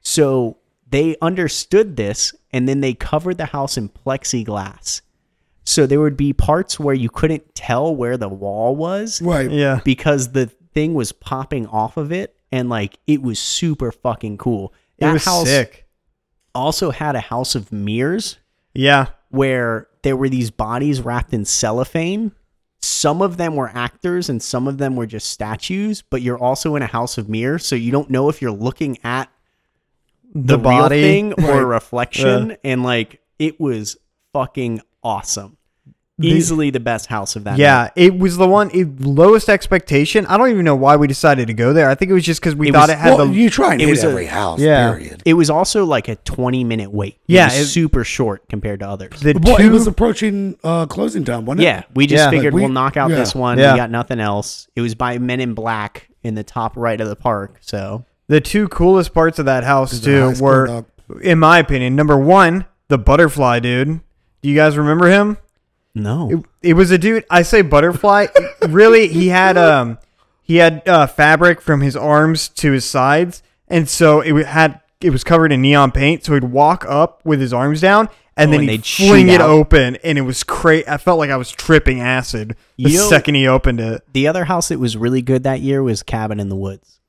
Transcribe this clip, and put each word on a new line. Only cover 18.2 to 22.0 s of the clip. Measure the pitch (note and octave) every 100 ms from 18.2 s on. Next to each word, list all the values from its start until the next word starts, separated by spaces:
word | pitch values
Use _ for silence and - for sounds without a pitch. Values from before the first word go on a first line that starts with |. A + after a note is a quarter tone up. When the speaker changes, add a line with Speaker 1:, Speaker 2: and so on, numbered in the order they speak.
| - - _ _ _
Speaker 3:
Yeah. | - C3+ C#3+ C3 - _
Speaker 1:
where | C3 C3+ B2+ A#2+ A2 - _
there | C#3+ C3
were | C3+
these | B2+ A#2
bodies | - A2 A#2+ D3 C3+
wrapped | A#2+ A#2+ -
in | A2+
cellophane. | G2 - A2+ A#2 C3 E3